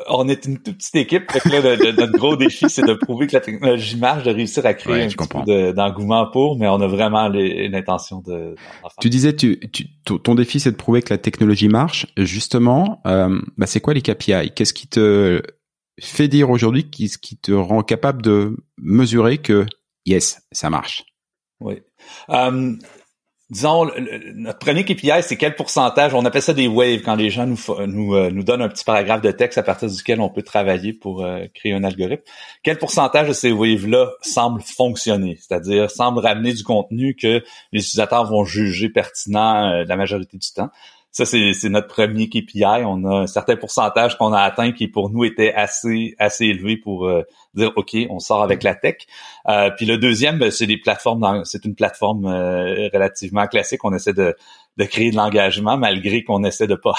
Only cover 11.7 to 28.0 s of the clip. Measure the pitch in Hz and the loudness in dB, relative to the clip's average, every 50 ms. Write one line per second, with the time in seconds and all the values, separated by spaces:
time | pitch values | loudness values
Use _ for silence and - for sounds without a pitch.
11.7 | 107 113 143 165 - - - - _ - 98 85 90 107 - - - 123 120 123 | 4 4 2 0 -2 -6 -8 -6 _ -2 -2 -2 -2 -4 -4 -2 0 2 4 4
12.7 | 123 143 185 208 220 - - 95 92 95 92 92 95 92 - - - - 101 98 | 4 4 2 0 -2 -4 -2 0 2 2 2 2 0 -2 -4 -6 -6 -4 -4 -2
13.7 | - 110 - - 151 139 123 - 104 - - - 98 92 76 - - - 110 - | -2 -2 0 0 0 0 0 -2 -2 -2 0 0 0 2 0 -2 -2 -2 -2 -2
14.7 | - - - - - 117 107 104 101 101 101 92 87 82 - - - _ _ _ | -2 -4 -10 -4 2 4 4 6 6 6 4 4 2 2 -2 -6 -12 _ _ _
15.7 | _ _ _ _ _ - - - - - 147 143 135 147 143 127 123 117 113 113 | _ _ _ _ _ -20 -16 -4 0 2 2 4 4 4 4 4 4 4 4 2
16.7 | 120 139 165 151 - - 113 98 - - - - - - - - 101 98 92 90 | 2 2 0 -2 -4 -6 -6 -4 -6 -8 -14 -18 -18 -8 -2 2 2 2 2 2
17.7 | 107 110 104 - 113 110 - 139 135 123 110 110 104 104 101 104 110 - - _ | 2 0 2 0 0 0 0 -2 -2 0 2 2 4 4 2 0 -2 -8 -10 _
18.7 | _ - 62 78 98 120 127 113 117 120 110 117 135 151 147 - 107 101 101 110 | _ -10 -2 2 4 4 4 4 4 4 4 4 2 0 0 2 2 4 2 0
19.7 | - - _ _ _ _ _ - 95 90 - - - - _ _ - - - 76 | -4 -12 _ _ _ _ _ 0 2 2 2 0 -4 -6 _ _ -10 -6 -4 -2
20.7 | 80 71 - - - - - _ _ _ _ _ _ _ _ _ _ _ 113 107 | -2 -2 -4 -6 -10 -12 -14 _ _ _ _ _ _ _ _ _ _ _ -12 -12
21.7 | 98 95 - _ _ _ - - - - - - - 127 127 127 131 131 131 127 | -12 -12 -14 _ _ _ -20 -20 -20 -20 -8 -2 0 0 2 2 0 -2 -2 -4
22.7 | 113 110 - - - - _ _ _ _ _ _ _ _ _ - 113 98 127 151 | -6 -8 -12 -18 -20 -20 _ _ _ _ _ _ _ _ _ -16 -8 -2 0 2
23.7 | 160 170 165 151 - 127 127 113 110 110 - - - 104 113 113 - - - 147 | 2 2 2 0 -2 -6 -8 -8 -10 -12 -14 -14 -14 -12 -12 -12 -12 -4 -2 0
24.7 | 147 170 196 196 190 - - 143 147 175 170 - - - - 151 - - 135 - | 0 0 0 0 -2 -2 0 2 2 2 2 0 -2 -2 -2 -2 -2 -4 -6 -4
25.7 | - 151 131 120 - - 143 147 131 123 120 123 - 143 - - 160 135 127 120 | 0 0 0 2 4 4 2 4 2 2 0 2 0 0 0 2 2 2 2 2
26.7 | 107 120 123 123 117 107 - 117 107 110 107 107 98 120 123 127 123 110 - - | 4 4 4 4 2 0 0 -2 0 0 0 0 0 -2 -2 -4 -4 -4 -4 -6
27.7 | 85 - 101 98 95 107 | -6 -4 -4 -4 -4 -4